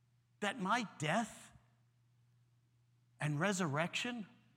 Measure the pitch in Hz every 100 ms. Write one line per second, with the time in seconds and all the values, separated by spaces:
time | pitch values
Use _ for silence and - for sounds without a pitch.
0 | _ _ _ _ 208 254 185 233 190 -
1 | 151 196 226 - - - - _ _ _
2 | _ _ _ _ _ _ _ _ _ _
3 | _ _ 147 147 190 185 170 143 175 -
4 | 247 240 190 - _